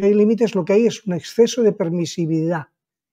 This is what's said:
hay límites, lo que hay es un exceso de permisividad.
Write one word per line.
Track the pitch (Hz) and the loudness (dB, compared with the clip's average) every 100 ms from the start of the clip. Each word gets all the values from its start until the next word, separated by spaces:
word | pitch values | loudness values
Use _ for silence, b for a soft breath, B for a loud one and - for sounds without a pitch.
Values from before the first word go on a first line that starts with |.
hay | 196 | 2
límites, | 208 214 226 226 | 4 2 2 0
lo | 196 | -2
que | 165 | 0
hay | 202 233 | 2 2
es | - 202 | -2 -6
un | |
exceso | 175 - - 233 - | -6 -4 2 2 2
de | 214 | 0
permisividad. | - 170 175 165 - 160 160 165 170 135 _ _ _ _ | 0 -4 -4 -4 -4 -4 -2 -2 -6 -10 _ _ _ _